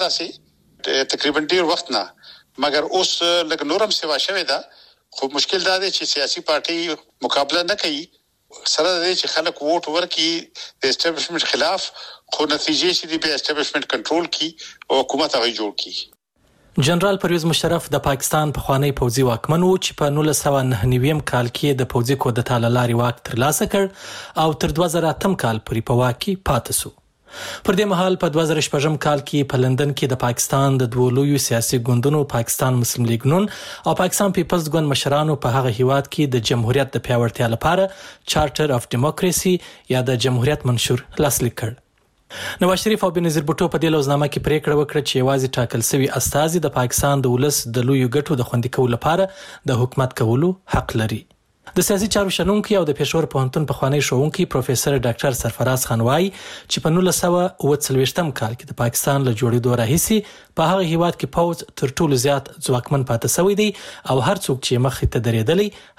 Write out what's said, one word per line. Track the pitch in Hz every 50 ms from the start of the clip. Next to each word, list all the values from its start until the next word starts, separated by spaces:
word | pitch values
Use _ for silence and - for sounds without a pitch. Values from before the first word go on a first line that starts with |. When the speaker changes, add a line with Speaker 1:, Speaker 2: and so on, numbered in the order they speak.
| 185
Speaker 1:
داسې، | 165 - - 165 - - - _ _ _ _ _ _ _ _ - 135 135 135 135 -
تقریبا | 160 - 139 147 143 151 151 156
ډېر | 180 185 170 156
وخت | 175 - - - 123
نه، | 101 95 - - _ - - - - _ _ _ 131 143
مګر | 147 139 151 160 160 180 185
اوس | 180 - - - 170 170 175 175 165 156
لږ | 165 156 147 147
نور | 165 202 220
هم | 202 - -
سیوا | 170 156 147 127 -
شوې | 190 196 190 156 139
ده. | 143 - - - - - - - _ _ _ _ - -
خو | 135 135 143
مشکل | 147 - - 196 180 175 185
دا | 190 190 196
دی | 185
چې | - - 160 - -
سیاسي | - - - - 180 - 160
پارټۍ | 151 139 - 156 170 170 170 170 151 - - _ _ _ 127 120
مقابله | - 139 139 135 156 175 175 180
نه | 208 - 190
کوي، | 160 147 147 175 - _ _ _ _ _ _ _ _ - - -
سره | - - 151 160 185
د | 180 170 170
دې | 185 180 -
چې | - - -
خلک | 160 160 170 160 -
ووټ | 143 151 170 170 - 151 156 175
ورکړي | 180 - - - 160 165 170 165 - - - - - - - _
د | - 131 -
اسټابلیشمنټ | - 170 165 160 151 - - 170 156 - - 151
خلاف، | 127 151 170 190 180 - - - - - - - - _ -
خو | - - 151 147 151
نتیجې | 147 - 160 151 143 165 180 170 -
چې | - 156 160
دي | 156 - 156
بیا | 143 127
اسټابلیشمنټ | - - 147 147 135 - - 147 - - 131
کنټرول | 113 - - 156 170 170 160 -
کړي | - 160 165 - - - - - - - -
او | - 135 -
حکومت | - 139 139 156 147 - 123
هغه | 117 120 110 107
جوړ | 107 101 - -
کړي. | - 90 - - - - _ _ _ _ _ _ _ _ _ _ _ _ _ 143 127
Speaker 2:
جنرال | 156 175 170 190 202 196 190
پرویز | - 165 175 165 156 165
مشرف | 135 - - 160 170 160 - -
د | 147 139 -
پاکستان | 143 139 131 - - 160 156 151 151 127
پخوانی | - - - 139 135 147 143 131
پوځي | - 131 120 110 135 131
واکمن | 123 113 113 - - 156 170 185
و | 185 190
چې | 185 - - - -
په | 156 143 143
نولس | 151 151 151 135 - -
سوه | 147 139 135 131 127
نهه | 123 95 110 127
نوي | 123 123 127 151 156 147 - -
کال | 131 123 120 120 - -
کې | 143 143 135 131
د | 123 -
پوځي | - 120 117 135 - - -
کودتا | 123 113 123 117 - 123 117 117
له | 117 123
لارې | 123 120 120 117 117
واک | 120 120 - - - -
ترلاسه | 123 113 131 147 196 - 214 - -
کړ | 196 196 190 - - - - - - - - - 165
او | 160 160 151 - 175
تر | 160 143 165
دوه | 180 165 165
زره | 170 160 156
اتم | 143 - - 196 185 - -
کال | 113 110 110 - -
پورې | 113 113 - -
په | 120 123
واک | 127 123 120 - -
کې | 208 185 - - -
پاتې | 139 117 - - 131 -
سو. | - - - _ _ _ _ _ _ - - - - - - - - 214
پر | 196 202
دې | 214 202
مهال | 180 170 185 185 185 185 180
په | 160 143
دوه | 165 160 151
زره | 160 156 -
شپږم | - 151 143 143 156 151 135 -
کال | 151 147 139
کې | 139 - 151 143 135 - -
په | 123
لندن | 127 127 127 123 143 143 139
کې | - 147 120
د | 127 - 135
پاکستان | 123 120 - - - 143 135 139 139 135 127
د | 127 110 123
دوو | 127 127 123 123 135
لویو | 143 143 143 131 -
سیاسي | - 117 113 113 - 135 120 113 123
ګوندونو، | 123 120 120 143 151 151 135 - -
پاکستان | 117 117 - - - 139 131 127 120
مسلم | 117 - - 123 117 113
لیګ | 117 113 - 135 165
نون | 190 208 196 - - - - - - -
او | 165 160 -
پاکستان | 185 185 - - 202 190 180 185
پیپلز | 156 - 180 175 156 151 147
ګوند | 160 156 143
مشرانو | 127 - - 139 143 147 156 156 147 - -
په | 123 123
هغه | 135 131 127 104 120
هیواد | 123 131 139 139 135 -
کې | - 165 147 135 123
د | 120 107 -
جمهوریت | 131 117 113 117 127 143 135 131 - 123
د | - -
پیاوړتیا | 123 120 120 113 - - 120 113 113
لپاره | - - 156 175 190 196 190
چارټر | - - - - - - _ - - 156 151 147 - - 151 147 127 117
اف | - - -
ډیموکراسي | 120 143 151 151 - 190 180 156 - - 185 180 170 - - - - _ - 127
یا | 127 123 131
د | 127 117 127 131
جمهوریت | 127 120 123 147 151 147 - 127
منشور | 120 110 - - 120 127 - - - - 151
لاسلیک | 139 - - 123 117 - - 113
کړ. | 110 123 - _ _ _ _ _ _ _ _ _ _ - - - - - -
نواز | 175 185 185 180
شریف | - 214 220 196 202
او | 180 160
بېنظیر | 175 170 165 147 165 147 160
بوټو | 156 - 180 165
په | - 147
دې | 165 160 160
لوزنامه | 151 135 143 143 143 147 143
کې | - - -
پریکړه | 147 151 151 - 151 147 147
وکړه | 143 - - 147 135 -
چې | - 131
یوازې | 127 135 139 131 131 127 -
ټاکل | 131 120 - - 117 110 -
سوي | 151 139 135 139 - 135
استازي | - - - 143 156 160 170 170
د | 151 143 -
پاکستان | 131 123 120 - - 143 143 143 139 131
د | 123 123
ولس | 127 143 147 143 - - 120 113
د | 127 117 131
لویو | 139 131 127 117 127
ګټو | 147 143 - 151 127
د | 123 -
خوندي | - 120 117 120 -
کولو | 139 127 123 117
لپاره | - - 151 170 185 190 190 - - - - - - - 147
د | 127 113
حکومت | 127 127 - 135 127 117 - -
کولو | 117 110 120 139 165 185 185 - _ -
حق | - - - - - 113
لري. | 110 104 110 107 - _ _ _ _ _ _ _ _ - -
د | 180 175 -
سیاسي | 202 190 226 196 -
چارو | 208 196 185 - -
شنونکی | 170 190 208 208 202 - 208 190
او | 165 151
د | 135 -
پېښور | 143 - - 165 151 - -
پوهنتون | 135 131 127 - 165 147 -
پخوانی | 131 - 139 131 147 147 131 -
ښوونکی | 131 127 147 156 - - 180 - -
پروفیسر | 131 120 - 120 - - 147 143
ډاکټر | 131 123 120 117 - - 139 131 -
سرفراز | - 113 - - 120 131 131 123 - -
خان | 113 113 113 123
وایي | 143 170 190 196
چې | - - - - - - - - - - -
په | 160 165
نولس | 185 185 180 - - 185
سوه | 175 175 180
اووه | 180 185 - - - 139 147 139 -
څلوېښتم | - 131 131 135 - - 180 175 147 123 -
کال | 113 110 120
کې | - - -
د | - -
پاکستان | 120 117 - - - 147 139 139 131 127
له | 110 107
جوړېدو | 127 113 120 120 117 127 123 120
راهیسې | 113 107 156 175 - - 220 208 - - - - - - _ -
په | 160 165
هغه | 190 196 180 160 165
هیواد | 165 175 170 - -
کې | 143 127 -
پوځ | 170 170 170 165 - - - _ -
تر | 143 127 - -
ټولو | 170 147 135 123 127
زیات | 143 139 131 - - -
ځواکمن | - - - 131 120 - - 147 135 127 -
پاتې | 117 117 - 113 - 170
سوی | 180 202 202 202
دی | 214 208 - - - - - - - -
او | 131 135
هر | 113 185 202 185 -
څوک | - 131 127 -
چې | - 127 120 127 127
مخې | - - - - -
ته | 117 110 120
درېدلی، | 113 113 107 147 170 196 208 202 - - - - _